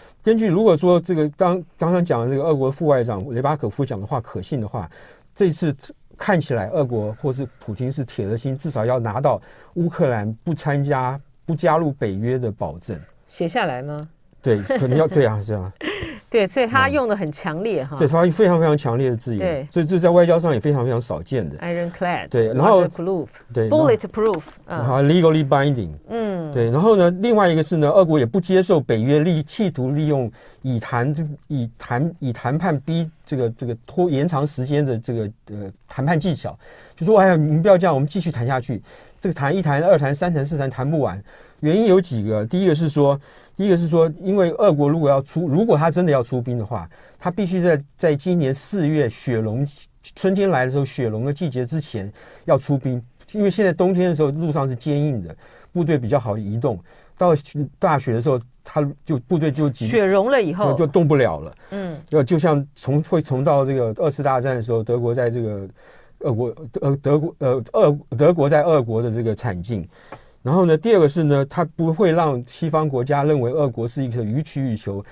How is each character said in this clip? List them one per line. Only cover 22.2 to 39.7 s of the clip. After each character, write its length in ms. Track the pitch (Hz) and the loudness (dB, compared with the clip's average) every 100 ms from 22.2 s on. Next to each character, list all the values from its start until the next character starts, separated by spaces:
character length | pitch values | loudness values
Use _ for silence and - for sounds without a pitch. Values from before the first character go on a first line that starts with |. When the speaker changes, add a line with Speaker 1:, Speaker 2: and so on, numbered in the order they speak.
| 82 | -2
Speaker 1:
对， 180 | - 110 | 0 2
然 60 | 131 | 4
后， 240 | 190 190 | 6 6
Speaker 2:
waterproof， 420 | 175 - 170 185 123 - - | 4 -2 -4 -4 -6 -14 -6
Speaker 1:
对， 160 | 117 110 | -2 2
然 100 | 311 | 4
后， 120 | - | 4
Speaker 2:
bulletproof， 520 | - 190 220 220 170 - - - | 2 -2 -2 -2 -2 -6 -18 -12
嗯。 120 | 165 | -4
Speaker 1:
然 80 | 135 | 0
后 160 | 131 | 2
legally 440 | 139 175 165 156 139 | 4 6 4 4 2
binding。 440 | 143 143 127 87 76 - | 2 2 -2 -6 -10 -10
Speaker 2:
嗯。 440 | 226 214 180 156 | -6 -6 -6 -4
Speaker 1:
对， 180 | 135 117 | -2 0
然 100 | 139 | 2
后 160 | 214 208 | 4 4
呢， 140 | 175 180 | 4 2
另 140 | 233 | 2
外 160 | 214 185 | 4 4
一 60 | 160 | 2
个 60 | |
是 140 | 156 165 | 0 2
呢， 140 | 147 | 4
俄 140 | 196 | 4
国 140 | 165 151 | 4 4
也 60 | |
不 160 | 117 196 | 2 0
接 220 | 180 185 | 2 2
受 180 | 185 165 | 4 2
北 200 | 120 110 | 2 0
约 180 | 123 147 | 2 2
利-， 240 | 160 156 | 2 0
企 260 | 147 - 196 | -4 -4 -4
图 200 | 139 127 | -2 -2
利 160 | 147 151 | -2 0
用 240 | 139 113 - - - | 0 -2 -8 -20 -10
以 160 | 131 117 | -4 -4
谈-， 340 | - 123 131 147 156 147 - | -4 -2 -2 -2 -6 -10 -8
以 200 | 143 117 - | -6 -6 -10
谈-， 380 | - 123 165 175 | -6 -2 -2 -4
以 120 | 131 | -8
谈 240 | 117 123 151 | -6 -4 -2
判 220 | 180 143 | -2 -2
逼 300 | - 165 160 - - | -2 -4 -4 -10 -8
这 100 | 131 | -4
个， 140 | 117 | -2
这 160 | 113 120 | -4 -8
个 100 | 113 | -8
拖-， 240 | - - 180 | -6 -2 0
延 160 | 139 170 | 0 0
长 200 | 147 147 | -2 -2
时 180 | 127 | -4
间 220 | 131 147 139 | -2 0 0
的 100 | 113 | -2
这 160 | 117 | -4
个， 180 | 113 104 - - | -6 -6 -10 -14
呃， 260 | 104 98 - - | -12 -12 -14 -12
谈 180 | - 139 | -4 -2
判 120 | 160 | 0
技 160 | 190 | -2
巧， 220 | 143 85 - - - - - | -4 -8 -14 -20 -20 -20 -4
就 80 | |
说 140 | 170 214 | 4 6
：“哎 60 | 190 | 6
呀， 80 | 165 | 4
你 160 | 151 | 4
们 80 | 156 | 4
不 80 | 196 | 6
要 80 | 185 | 6
这 100 | 180 | 4
样， 80 | |
我 40 | 135 | 2
们 100 | 143 | 0
继 120 | 190 | -2
续 100 | 165 | -4
谈 160 | 120 120 | -4 -2
下 140 | 131 | -2
去。” 200 | 120 107 - - - _ | -4 -8 -10 -20 -20 _
这 80 | 190 | -6
个 60 | |
谈 200 | 143 139 | -2 -2
一 60 | 190 | 0
谈、 220 | 156 | 0